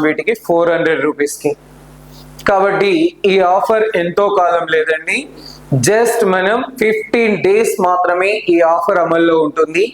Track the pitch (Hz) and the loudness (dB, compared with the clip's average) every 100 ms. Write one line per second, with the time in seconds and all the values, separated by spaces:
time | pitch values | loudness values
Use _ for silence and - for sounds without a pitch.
0 | 156 151 156 226 - 170 170 165 160 151 | 0 -2 -4 -4 -2 0 0 0 0 -2
1 | 147 143 143 - 147 147 - - - - | -2 -2 -4 -4 -6 -6 -12 -20 -20 -20
2 | - - - - - 196 196 196 202 170 | -20 -20 -20 -8 0 2 2 2 0 2
3 | 170 - 202 190 180 185 - 220 220 190 | 0 0 0 2 2 2 2 0 0 -2
4 | 170 175 202 202 175 170 156 160 156 160 | -2 0 0 2 2 0 0 -2 0 -4
5 | 165 220 294 - - - - 135 123 214 | -4 -6 -6 -14 -20 -18 -4 -2 2 2
6 | 233 226 202 185 190 233 - - 220 220 | 2 2 0 0 0 -2 -4 -4 -2 -2
7 | - 240 220 196 180 208 208 196 180 180 | -2 0 0 0 2 2 2 0 0 0
8 | 175 175 190 214 - 170 165 165 - 185 | 0 0 0 -2 0 2 2 2 0 0
9 | 165 165 170 165 151 156 156 165 226 | 2 2 2 2 0 0 -2 0 -2